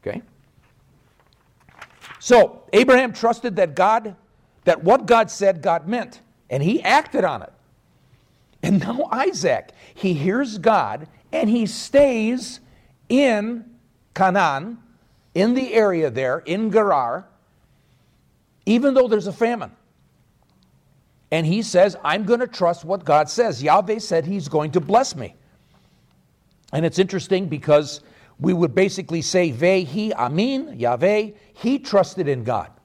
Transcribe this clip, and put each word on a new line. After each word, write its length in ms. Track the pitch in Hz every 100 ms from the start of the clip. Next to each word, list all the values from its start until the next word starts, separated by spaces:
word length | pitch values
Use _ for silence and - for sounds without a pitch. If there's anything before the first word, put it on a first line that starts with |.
Okay? 220 | - - - _ _ _ _ _ _ _ _ _ _ _ _ _ _ _ - _ - -
So 420 | - 240 190 - -
Abraham 400 | 202 254 254 269
trusted 440 | 190 226 233 247 185
that 180 | 180
God, 400 | 143 185 220 214 185 _ _ _ _
that 200 | - 165
what 220 | 165 254 196
God 220 | 233 220
said, 320 | - 196 180
God 280 | 143 170 160
meant, 320 | 240 196 - _ _ _
and 140 | 131
he 180 | 151 262
acted 420 | 185 254 302 285
on 180 | 185 123
it. 100 | 82 _ _ _ _ _ _ _ _ _ _ _
And 160 | - 196
now 300 | 185 240 -
Isaac, 640 | 240 320 359 160 113 - _ -
he 220 | - 196
hears 440 | 160 160 220 277 208
God, 500 | 185 208 113 110 156 _ _
and 180 | - 214
he 160 | 233 214
stays 920 | - - 277 285 240 214 254 - - _ _ _ _ _
in 560 | 247 277 214 214 240 - _ _ _ _
Canaan, 640 | - 190 185 170 139 185 233 _ _ _ _ _
in 200 | 165 208
the 200 | 254 254
area 360 | 214 214 175 151
there, 280 | 120 131 147
in 320 | 147 185 220
Gerar, 560 | 202 208 151 123 139 190 _ _ _ _ _ _ _ _ _ _ _ _ _ -
even 280 | 233 277
though 140 | 262 247
there's 180 | 214 185
a 60 |
famine. 400 | 175 226 240 120 _ _ _ _ _ _ _ _ _ _ _ _ _ _ _ _
And 160 | 160 160
he 160 | 196
says, 340 | 226 180 202 -
"I'm 200 | 143 175
gonna 220 | 208 240 247
trust 380 | - 175 170
what 200 | 156 151
God 240 | - 147 147
says. 340 | - 233 123
Yahweh 360 | 143 175 196 220
said 280 | - 165 156
he's 220 | 196 143
going 240 | 156 151
to 80 | 160
bless 360 | 147 214 262 160
me." 180 | 110 _ _ _ _ _ _ _ _ _ _ _ _ _ _
And 120 | 139
it's 140 | 165 170
interesting 500 | 190 190 - 190 190
because 520 | 143 151 147 147 - _ _ _ _
we 140 | 135
would 220 | 180 170
basically 480 | 117 190 190 151 165
say, 280 | - 185 170
"Vehi 640 | 117 170 190 160 165 214
amin, 680 | - 123 151 240 269 311 185
Yahweh." 520 | 120 120 175 214 214 - _
He 240 | _ 220 269
trusted 500 | - 202 180 - 147
in 160 | 131
God. 260 | 113 110 85 _